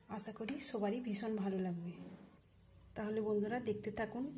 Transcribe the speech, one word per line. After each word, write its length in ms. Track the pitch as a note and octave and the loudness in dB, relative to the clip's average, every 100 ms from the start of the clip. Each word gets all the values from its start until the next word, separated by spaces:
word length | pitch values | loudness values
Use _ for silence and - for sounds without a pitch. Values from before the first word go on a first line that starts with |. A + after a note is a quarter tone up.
| - G#3 | -8 -2
আশা 160 | A3 G#3+ | -2 -2
করি 160 | A3 C#4+ - | -4 -2 0
সবারই 300 | A3 G3+ A#3+ B3 | 2 2 2 0
ভীষণ 240 | G3+ A3+ G#3+ | 0 0 2
ভালো 140 | G3 F#3+ F#3 | 2 2 2
লাগবে। 260 | F3 F3 - - - - - - - - - - - | 0 -4 -8 -12 -12 -16 -20 -20 -20 -20 -20 -12 -4
তাহলে 240 | G#3+ A3 G#3+ | 0 2 4
বন্ধুরা, 300 | G#3 G#3 B3 A#3 | 4 4 2 0
দেখতে 200 | G#3 G#3+ A3 | 0 -2 0
থাকুন 240 | G#3+ A#3+ C#4+ | 0 0 -4